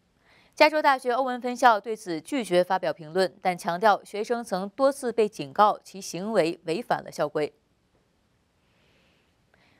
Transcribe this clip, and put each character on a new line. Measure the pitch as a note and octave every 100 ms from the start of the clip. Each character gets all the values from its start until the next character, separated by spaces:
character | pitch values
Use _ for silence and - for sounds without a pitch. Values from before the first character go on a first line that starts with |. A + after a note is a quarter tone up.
| _ _ _ _ _
加 | - D4+
州 | D4+
大 | D4+ C4
学 | B3
欧 | B3
文 | B3+ B3
分 | B3 B3
校 | B3 G#3
对 | A#3 A3
此 | F3+ D#3+
拒 | - C#4+
绝 | G3+ F3+
发 | F3+ F#3+
表 | E3
评 | D3 D#3
论， | F3 F#3 -
但 | F#3+ F3
强 | F3 F3
调 | G#3+ F#3+
学 | - G3+
生 | A3 A#3
曾 | A#3 F#3 G3+
多 | - C4+
次 | C4+ A#3+
被 | A3 G#3+
警 | - C#3
告 | C#3+ G#3 D#3+
其 | - F#2+
行 | - E3 G3+
为 | G#3+ D#3+ F3 E3
违 | F3
反 | - C#3+
了 | -
校 | - D3+
规。 | D3+ D3 _ _ _ _ _ _ _ _ _ _ _ _ _ _ _ _ _ _ _ _ _ _ _